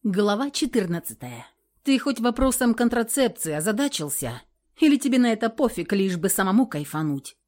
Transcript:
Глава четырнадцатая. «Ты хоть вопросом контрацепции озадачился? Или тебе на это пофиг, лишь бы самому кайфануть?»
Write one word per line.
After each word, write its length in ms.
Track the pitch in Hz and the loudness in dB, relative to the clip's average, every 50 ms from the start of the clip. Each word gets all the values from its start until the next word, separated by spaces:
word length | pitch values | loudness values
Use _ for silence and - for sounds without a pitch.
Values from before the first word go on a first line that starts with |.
| - | -2
Глава 460 | 214 180 196 208 208 202 214 269 285 | 0 0 2 2 2 2 0 -2 -4
четырнадцатая. 960 | - - 311 247 - 226 196 170 170 165 - - 113 _ - 123 123 120 - - _ _ _ _ _ _ _ | -2 -4 -4 0 0 -2 0 0 -4 -6 -6 -12 -16 _ -14 -14 -14 -14 -18 -20 _ _ _ _ _ _ _
«Ты 140 | 277 269 247 | 2 2 2
хоть 200 | - 285 254 226 | 2 -2 -2 0
вопросом 560 | 226 240 240 - 262 262 247 - 254 240 226 | -2 -2 0 2 2 2 2 2 2 2 2
контрацепции 760 | 233 240 233 233 233 233 233 - 285 262 226 - - - 160 | 2 2 2 2 0 -2 -2 0 0 0 0 0 -4 -6 -4
озадачился? 880 | 147 151 156 214 214 214 285 277 - - 156 147 - - 139 117 120 123 - _ _ _ _ _ _ - | -4 -2 -2 -2 0 0 -2 -2 -2 -4 -6 -6 -6 -6 -6 -6 -8 -10 -16 _ _ _ _ _ _ 2
Или 160 | 320 302 294 | 4 4 4
тебе 220 | - - 277 254 254 | 4 2 2 2 4
на 140 | 247 240 | 4 2
это 160 | 226 214 233 226 | 2 0 -2 -4
пофиг, 440 | 226 - 285 226 233 - 165 - | 0 0 0 0 0 -4 -4 -2
лишь 240 | 208 196 196 190 180 | 0 0 0 0 -2
бы 120 | 170 156 190 | -2 -2 -2
самому 380 | - - 190 190 190 233 262 | 0 0 0 2 4 4 2
кайфануть?» 720 | - - 147 147 - - 156 156 151 143 135 - - - _ _ | 2 -2 -8 -8 -6 -4 -4 -2 -2 -4 -4 -8 -12 -20 _ _